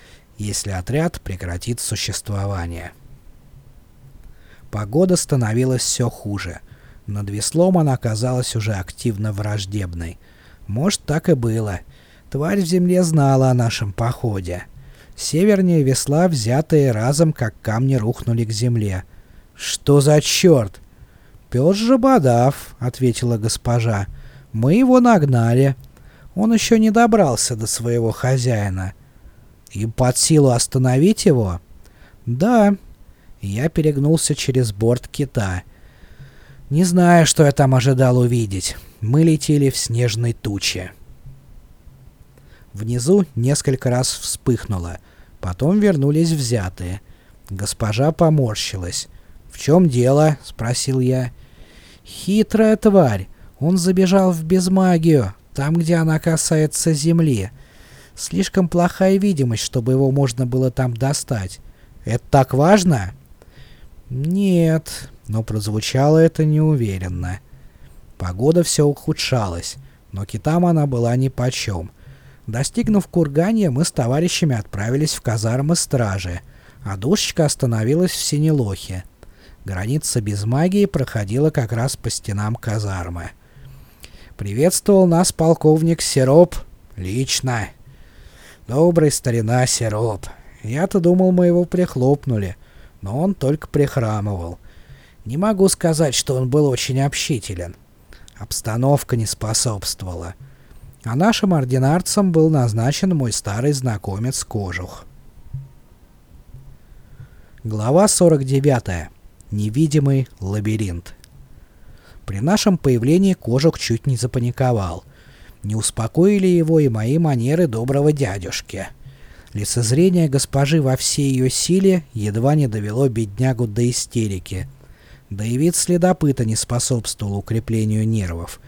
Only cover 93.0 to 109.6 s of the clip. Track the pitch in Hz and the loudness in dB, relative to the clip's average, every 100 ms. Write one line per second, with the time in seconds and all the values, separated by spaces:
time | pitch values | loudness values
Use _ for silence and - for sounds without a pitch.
93 | 98 120 185 190 131 151 - 147 139 - | -8 -4 -4 -2 -2 -2 -2 -2 0 0
94 | 113 107 104 95 82 87 - - - - | -2 -2 -4 -6 -8 -12 -18 -20 -20 -20
95 | - - - 139 208 196 190 - 170 156 | -20 -18 -10 -2 0 2 2 2 0 2
96 | 156 120 - 131 127 147 147 123 - 131 | 0 0 -2 -2 0 2 2 0 -2 -2
97 | 139 - - 131 - 92 87 - _ _ | -2 -2 -4 -4 -6 -10 -10 -14 _ _
98 | - - - - 104 - 110 110 131 143 | -20 -20 -20 -18 -12 -8 -4 0 2 2
99 | - 120 110 - 107 110 - 104 - - | 0 -4 -2 -6 -4 -2 -2 -4 -8 -10
100 | 92 85 85 - - - - - - - | -10 -10 -12 -16 -20 -20 -20 -20 -20 -14
101 | 117 123 202 - 196 165 127 131 131 170 | -6 0 0 2 0 0 0 0 2 0
102 | - - 196 165 160 151 120 107 120 - | 0 0 2 2 2 2 0 0 -2 -2
103 | 190 160 123 - - 101 139 139 127 107 | -2 0 -2 -4 -6 -4 -2 -2 -4 -6
104 | - 98 123 - - 104 95 90 90 - | -6 -6 -6 -6 -8 -6 -6 -8 -12 -16
105 | - - - - - 135 - - - - | -20 -20 -20 -20 -16 -16 -16 -20 -20 -20
106 | - _ _ - - - - - - - | -20 _ _ -20 -20 -20 -20 -20 -20 -20
107 | - - - - - - 113 107 113 156 | -20 -20 -20 -20 -20 -14 -8 -4 0 2
108 | 208 - 175 151 131 135 139 123 - 87 | 4 4 4 4 2 0 2 0 -2 -8
109 | 73 - - - - 104 | -10 -16 -20 -20 -8 -4